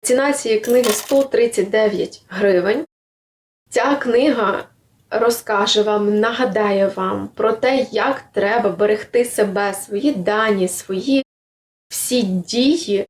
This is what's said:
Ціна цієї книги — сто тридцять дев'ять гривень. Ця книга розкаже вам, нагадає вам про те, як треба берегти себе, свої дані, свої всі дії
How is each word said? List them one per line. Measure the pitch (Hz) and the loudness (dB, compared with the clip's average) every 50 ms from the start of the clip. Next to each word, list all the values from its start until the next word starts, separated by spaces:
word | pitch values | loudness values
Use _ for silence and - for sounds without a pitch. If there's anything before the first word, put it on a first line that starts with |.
Ціна | - - 247 - 277 - 285 | 0 0 0 2 2 0 -2
цієї | - - 226 220 214 | -2 -2 -2 -2 -2
книги — | 220 233 240 247 247 220 | 0 2 2 2 4 2
сто | 208 - - - 277 277 269 | 0 -2 -2 0 2 2 2
тридцять | 269 - 240 233 233 233 - 185 196 | 2 2 0 0 2 0 -2 -4 0
дев'ять | 202 220 214 214 202 175 165 - - - _ _ | 0 0 2 2 0 -2 -6 -6 -8 -16 _ _
гривень. | 185 185 208 202 190 180 175 196 220 269 330 - _ _ _ _ _ _ _ _ _ _ _ _ _ _ _ _ | -6 -2 0 2 2 2 2 0 -2 -2 -4 -8 _ _ _ _ _ _ _ _ _ _ _ _ _ _ _ _
Ця | - 247 226 269 285 | -2 0 2 2 0
книга | 277 - 247 233 240 269 302 262 233 214 196 196 - - - _ _ _ _ _ _ _ _ | 0 0 0 2 4 4 4 2 2 0 0 -2 -4 -6 -12 _ _ _ _ _ _ _ _
розкаже | - 214 226 233 233 - - - 214 196 202 208 - 214 | -4 0 0 0 0 -2 -4 -2 0 0 0 2 2 2
вам, | 208 214 214 208 208 202 208 208 | 2 2 2 0 2 2 2 2
нагадає | 214 226 233 240 254 233 185 220 214 202 202 196 196 196 | 2 0 0 0 -2 0 0 0 0 2 2 2 2 0
вам | 196 - 190 190 196 202 196 202 - | 0 -2 -4 -4 -4 -4 -8 -10 -6
про | - 208 220 240 | -2 0 0 0
те, | 220 - - 269 262 254 - | 0 0 0 2 0 0 -2
як | - 214 208 262 269 - - - _ | -2 -2 0 0 -2 -4 -8 -8 _
треба | 208 196 202 220 240 220 202 | -2 0 0 0 0 0 0
берегти | 175 170 208 208 214 208 - - - 240 240 | 0 0 0 0 0 0 -2 -2 0 0 0
себе, | 240 - - 214 202 185 202 202 202 190 | 0 0 -2 -2 0 0 -2 -2 -2 -4
свої | - - - 214 202 262 294 | -6 -10 -8 -6 -2 0 0
дані, | 285 202 175 196 208 214 220 220 208 190 185 185 | 0 0 -2 -2 0 0 2 2 2 0 0 -2
свої | - - - - 190 190 - 277 269 269 269 _ _ _ _ _ _ _ _ _ _ _ _ _ | -4 -8 -8 -6 -6 -6 -2 0 0 0 0 _ _ _ _ _ _ _ _ _ _ _ _ _
всі | - - - - 247 247 220 | -10 -8 -6 -2 0 0 0
дії | 190 185 180 175 - - 233 254 269 311 339 - - 202 196 - - | 0 -2 -4 -4 -4 -2 2 2 2 2 0 0 -2 -2 -2 -2 -6